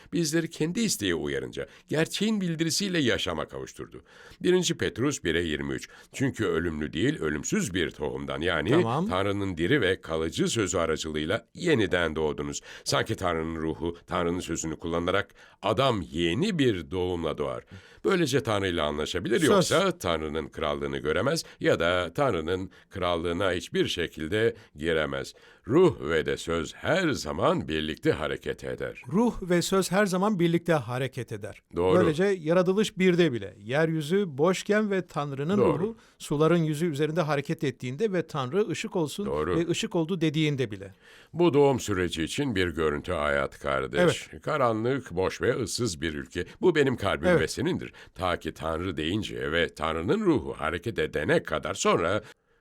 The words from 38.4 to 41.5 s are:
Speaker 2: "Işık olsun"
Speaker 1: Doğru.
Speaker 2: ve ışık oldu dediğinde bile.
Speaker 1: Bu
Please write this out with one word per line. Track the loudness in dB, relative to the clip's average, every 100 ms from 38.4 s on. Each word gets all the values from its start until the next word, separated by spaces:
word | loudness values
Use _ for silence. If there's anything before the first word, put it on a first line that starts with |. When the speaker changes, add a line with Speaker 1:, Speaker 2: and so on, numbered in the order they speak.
| -2 0 0
Speaker 2:
"Işık | -2 -4 -2
olsun" | -2 -4 -4
Speaker 1:
Doğru. | -2 0 2
Speaker 2:
ve | 0
ışık | -2 -2
oldu | -2 0 0
dediğinde | 0 2 0 0 -4
bile. | -6 -14 -18 -20 -20 -10
Speaker 1:
Bu | 2 4